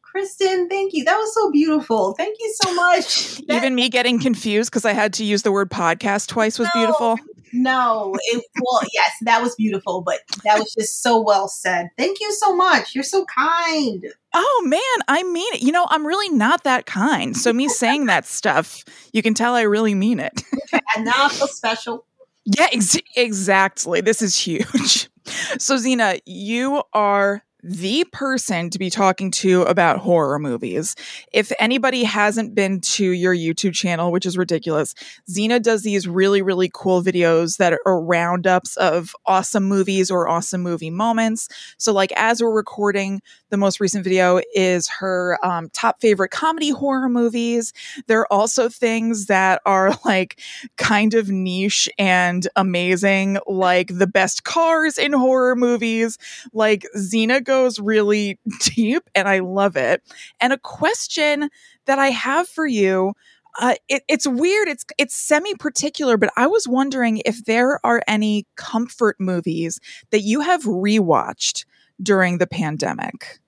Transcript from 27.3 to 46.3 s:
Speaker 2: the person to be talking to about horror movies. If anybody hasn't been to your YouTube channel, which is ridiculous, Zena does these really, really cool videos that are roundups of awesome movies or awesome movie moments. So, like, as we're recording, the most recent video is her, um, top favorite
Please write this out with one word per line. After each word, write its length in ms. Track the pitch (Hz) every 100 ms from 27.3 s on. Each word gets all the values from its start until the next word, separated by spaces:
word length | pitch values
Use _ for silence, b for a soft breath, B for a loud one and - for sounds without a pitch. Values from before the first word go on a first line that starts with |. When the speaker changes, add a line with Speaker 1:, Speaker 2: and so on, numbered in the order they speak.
| 202 _ _
Speaker 2:
the 420 | 170 180 190 269 349
person 560 | - 277 262 - 180 170
to 100 | 185
be 100 | 190
talking 400 | - 196 185 196
to 320 | - 190 180
about 340 | 175 - 165 175
horror 420 | - 170 139 147
movies. 560 | 147 117 120 90 160 - B B B
If 180 | - 202 -
anybody 440 | 220 254 262 254
hasn't 480 | 226 214 208 226 214
been 240 | 208 190 190
to 280 | - - 190
your 240 | 180 180
YouTube 380 | 180 165 165 202
channel, 380 | 165 - 165 175
which 140 | 175
is 120 | 185 175
ridiculous, 560 | 180 160 165 151 147 - B B -
Zena 300 | 185 220 247
does 220 | 226 220
these 240 | 214 202 180
really, 340 | 175 196 202
really 280 | 190 180 185
cool 280 | - 190 180
videos 540 | 180 175 170 165 170 -
that 160 | 180 165
are 160 | 190 180
roundups 760 | 165 175 175 180 180 185 - -
of 360 | 180 165 170 -
awesome 380 | - 190 185 214
movies 440 | 196 196 190 190 185
or 180 | 180 170
awesome 320 | 170 - 185
movie 300 | 175 170 160
moments. 580 | 170 226 226 226 220 - B B B
So, 140 | 233
like, 220 | 196 190
as 260 | - 220 226
we're 120 | 233
recording, 680 | 220 208 - 208 196 196 196 b b _
the 80 | 202
most 220 | 196 -
recent 220 | 196 208
video 360 | 185 185 180 180 -
is 340 | 202 185 180 -
her, 500 | - 190 185 180 175
um, 260 | 180 170 165
top 260 | - 226 -
favorite 300 | 233 196 190